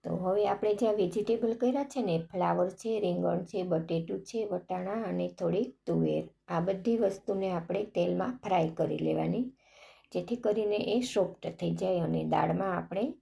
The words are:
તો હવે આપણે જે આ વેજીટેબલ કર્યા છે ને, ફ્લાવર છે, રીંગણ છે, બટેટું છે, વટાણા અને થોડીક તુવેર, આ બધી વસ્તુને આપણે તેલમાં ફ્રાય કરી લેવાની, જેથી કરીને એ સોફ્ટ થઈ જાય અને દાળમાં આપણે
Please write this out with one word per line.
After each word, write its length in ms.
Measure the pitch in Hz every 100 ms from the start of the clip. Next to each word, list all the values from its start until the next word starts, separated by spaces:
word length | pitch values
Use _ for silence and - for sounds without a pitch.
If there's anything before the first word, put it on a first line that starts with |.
તો 120 | 165 170
હવે 320 | 185 202 202
આપણે 260 | 202 214
જે 140 | 208 226
આ 40 |
વેજીટેબલ 600 | 208 175 214 208 233 226
કર્યા 300 | 233 247 269
છે 180 | 277 277
ને, 260 | 202 165 165
ફ્લાવર 380 | 185 175 175 180
છે, 300 | 190 220 220
રીંગણ 440 | 185 175 175 170
છે, 200 | 175 196
બટેટું 560 | 180 165 165 165 165 190
છે, 260 | - 226 202
વટાણા 480 | 180 180 185 185
અને 340 | 220 208 175 180
થોડીક 480 | - 175 180 247 - -
તુવેર, 440 | 165 - 156 156 _ -
આ 120 | 175
બધી 380 | 175 190 233 233
વસ્તુને 540 | 202 196 - 196 190
આપણે 320 | 180 165 190
તેલમાં 560 | 208 - 175 180 214 254
ફ્રાય 260 | 208 185 165
કરી 280 | 160 165 156
લેવાની, 540 | 156 156 156 196 254 - _ - - - _
જેથી 220 | - 175 240
કરીને 400 | 214 208 208 208
એ 260 | - 226
સોફ્ટ 460 | 247 208 180 - 170
થઈ 240 | - 170
જાય 280 | 170 190 180
અને 240 | 160 160
દાળમાં 540 | 156 160 160 170 190 175
આપણે 360 | 165 185 262 349